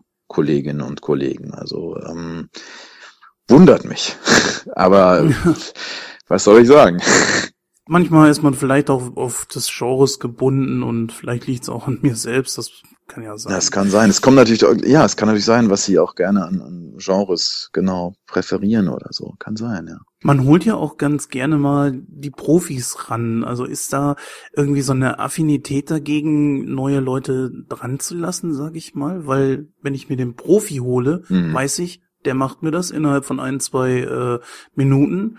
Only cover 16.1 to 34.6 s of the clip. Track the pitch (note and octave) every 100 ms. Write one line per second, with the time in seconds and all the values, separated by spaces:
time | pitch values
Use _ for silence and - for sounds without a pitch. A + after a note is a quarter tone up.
16.1 | - F2+ G2+ F2 F#2 A#1+ F2 D#2+ A1 F#2
17.1 | F#2+ G2+ E2+ - - - - F#2+ F#2 F2
18.1 | G2 _ - - G2 G2+ A2+ F2+ A#1+ -
19.1 | - - G2 - G#2+ A#2+ F#2+ E2 E2 -
20.1 | _ - C#3 C3 E3+ G3+ G#3+ D3 - C#3+
21.1 | D3 - B2+ C3+ D3+ C#3+ C#3+ C#3+ C3 -
22.1 | D3 C#3+ - - E3+ F3 C3+ A#2 - -
23.1 | A#2 A#2 A2+ A#2 B2 B2+ C#3 - C#3 C#3+
24.1 | C#3+ - - - - C#3+ C#3 C3 C3 C3
25.1 | - C3+ - D#3 C#3+ - C#3 C#3+ D#3+ C#3
26.1 | D3+ D#3 D3 D3 C#3 - C3+ C3+ C#3 C3
27.1 | C3 C3+ C3 B2+ - - A#2+ B2+ C3+ -
28.1 | F3 E3+ F3+ F3 C#3 D3+ E3 - C#3 C#3+
29.1 | F#3 C#3+ C3+ C3+ C3+ D3+ _ C#3+ C3+ -
30.1 | C3 B2 A#2 - G3+ G#3 C#3 B2 B2 B2+
31.1 | F3 - F#3 F2 B2+ C#3 - F3 - _
32.1 | _ C#3 C3 C3+ - D#3+ E3 F3+ - D3+
33.1 | C#3 - C3 C3 C3+ - C3+ B2+ B2+ B2
34.1 | B2+ B2 A#2+ - -